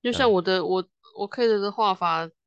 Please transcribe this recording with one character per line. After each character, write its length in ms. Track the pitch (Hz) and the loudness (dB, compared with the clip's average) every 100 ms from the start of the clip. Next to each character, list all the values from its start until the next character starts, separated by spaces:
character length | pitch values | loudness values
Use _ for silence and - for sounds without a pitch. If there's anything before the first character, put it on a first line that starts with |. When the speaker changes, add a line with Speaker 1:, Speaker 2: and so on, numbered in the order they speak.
Speaker 1:
就 80 | 240 | -4
像 200 | 240 247 | 0 2
我 100 | 190 | 2
的， 180 | 175 185 | 2 0
Speaker 2:
对。 20 | |
Speaker 1:
我， 260 | 151 185 185 _ _ - | 0 -2 -4 _ _ -12
我 80 | 202 | -10
K 180 | - 233 | -2 0
的， 120 | 208 | 2
的 120 | 202 | -2
画 220 | 202 214 | 0 0
法， 380 | 185 175 165 165 _ | 0 -2 -2 -4 _